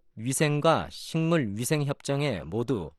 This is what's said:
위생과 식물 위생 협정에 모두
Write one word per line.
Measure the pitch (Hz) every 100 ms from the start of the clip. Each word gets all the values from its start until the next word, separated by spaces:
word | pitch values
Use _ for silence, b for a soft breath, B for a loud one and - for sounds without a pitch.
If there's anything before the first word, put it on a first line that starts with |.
| _
위생과 | - 117 135 151 147 160 143 85
식물 | - - 160 160 170 117 101
위생 | 123 156
협정에 | 143 143 - 139 147 101
모두 | 71 107 120 120 76